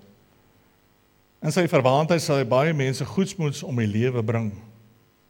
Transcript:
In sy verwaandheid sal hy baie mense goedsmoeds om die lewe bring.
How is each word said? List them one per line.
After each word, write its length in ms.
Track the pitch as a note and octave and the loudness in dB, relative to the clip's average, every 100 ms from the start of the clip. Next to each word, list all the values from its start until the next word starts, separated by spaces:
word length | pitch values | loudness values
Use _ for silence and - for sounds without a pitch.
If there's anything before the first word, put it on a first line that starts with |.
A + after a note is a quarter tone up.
| - _ _ _ _ _ _ _ _ _ _ _ _ _ | -16 _ _ _ _ _ _ _ _ _ _ _ _ _
In 100 | D#3 | -4
sy 160 | F#3 E3+ | 0 2
verwaandheid 520 | D#3 B2+ C#3 D#3 E3+ | 4 4 4 2 0
sal 180 | - C#3 | 2 0
hy 60 | |
baie 280 | A#2 B2+ D#3 | 2 2 2
mense 320 | D3+ C3 C3 | 0 -2 -4
goedsmoeds 580 | C#3 - F#3+ - D3+ - | -4 -2 -2 -2 -4 -4
om 140 | - A#2+ | -6 -2
die 100 | A2 | 0
lewe 360 | G#2+ B2+ B2 | 0 0 0
bring. 300 | A2 A#2 A2 F#2+ - - _ _ _ _ _ | -2 -2 -4 -8 -14 -20 _ _ _ _ _